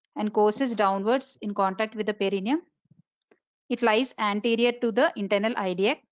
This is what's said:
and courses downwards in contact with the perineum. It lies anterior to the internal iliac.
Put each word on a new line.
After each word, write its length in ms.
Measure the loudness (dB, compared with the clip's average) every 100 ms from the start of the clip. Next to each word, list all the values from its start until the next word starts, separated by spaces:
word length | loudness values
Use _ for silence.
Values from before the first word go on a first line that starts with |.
| _ -6
and 160 | -2
courses 400 | 2 2 2 -2
downwards 640 | 2 0 2 0 0 -2 -10
in 120 | -6
contact 420 | -2 -2 -2 -4 -4
with 120 | -4
the 60 |
perineum. 480 | -2 -2 -2 0 -2 -4 _ _ _ _ _ _ _ _ _ -6
It 120 | 0
lies 340 | 2 2 0 -2
anterior 540 | -2 0 0 2 2 2
to 100 | 0
the 200 | 2 0 0
internal 380 | -2 0 0
iliac. 480 | -2 -4 0 0 -2 _